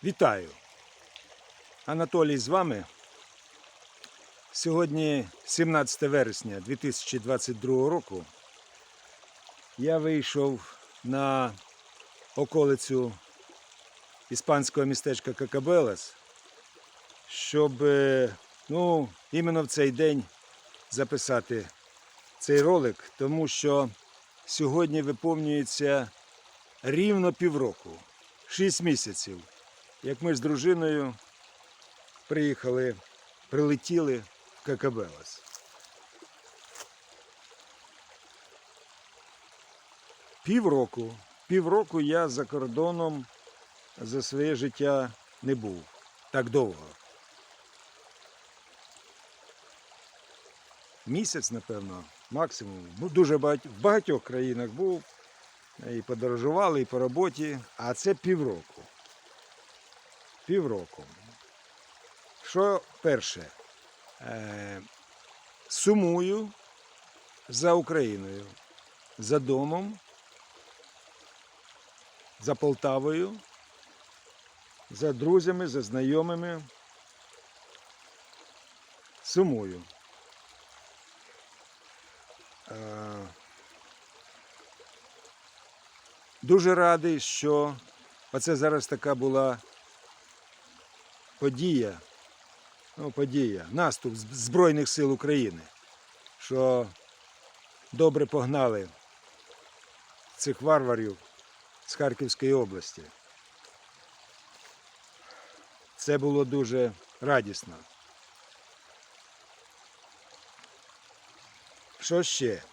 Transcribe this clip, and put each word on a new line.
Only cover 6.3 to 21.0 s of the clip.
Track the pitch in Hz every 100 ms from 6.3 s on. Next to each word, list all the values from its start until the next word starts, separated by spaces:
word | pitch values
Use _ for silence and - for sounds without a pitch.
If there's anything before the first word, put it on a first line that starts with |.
| 104 113 98
дві | 95 131
тисячі | 147 120 - 127
двадцять | 110 127 - 117
другого | 127 127 135
року. | 170 - 95 82 - - - - - - - - - - - - - - -
Я | 135 160
вийшов | 156 156 135 143 139 127 - - - -
на | 120 135 139 135 127 98 - - - - - - - -
околицю | 139 165 143 135 - 131 120 101 - - - - - - - - - - -
іспанського | 120 - 147 131 - 139
містечка | 131 - 127 -
Какабелас, | - 135 139 135 175 127 92 - - - - - - - - - - - - -
щоб, | - - 147 151 127
е, | 143 143 139 135 127 98 - - -
ну, | 151 175 165 131 - -
іменно | 160 170 165
в | 139
цей | - 139
день | 123 156 143 104 - - - - - -
записати | 120